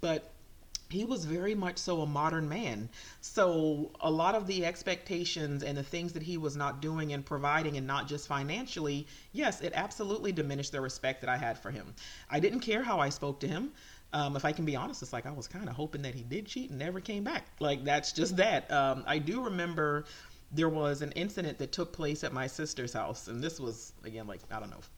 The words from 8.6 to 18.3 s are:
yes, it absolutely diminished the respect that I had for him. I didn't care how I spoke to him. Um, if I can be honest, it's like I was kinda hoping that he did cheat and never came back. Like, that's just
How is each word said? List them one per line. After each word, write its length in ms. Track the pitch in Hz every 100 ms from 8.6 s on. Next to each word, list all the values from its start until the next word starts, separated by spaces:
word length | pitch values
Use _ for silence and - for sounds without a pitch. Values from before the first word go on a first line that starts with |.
| 254 - 151 143 147 - -
yes, 280 | 226 285 185
it 120 | -
absolutely 560 | 151 196 - 202 214 208
diminished 420 | 175 143 139 139
the 80 | 139
respect 400 | 131 - 131 135
that 80 | -
I 60 | 127
had 220 | 120 113
for 120 | -
him. 240 | 127 - - - - -
I 80 | 147
didn't 220 | 180 247
care 220 | 226 214
how 180 | 247 208
I 80 | 143
spoke 320 | - 143 139
to 80 | 139
him. 240 | 160 269 - - - -
Um, 240 | 147 143 143
if 80 |
I 80 | 151
can 120 | 156
be 120 | 160 135
honest, 260 | 175 294
it's 100 | 123
like 140 | 123 127
I 60 |
was 160 | 147 113
kinda 240 | 175 -
hoping 300 | 120 156 143
that 120 | 139
he 80 | 127
did 240 | 117 160 214
cheat 240 | - 254
and 80 | 135
never 220 | 156 185
came 240 | 185 208
back. 220 | 202 302 - -
Like, 240 | 151 139
that's 300 | 139 147 147
just 240 | - 180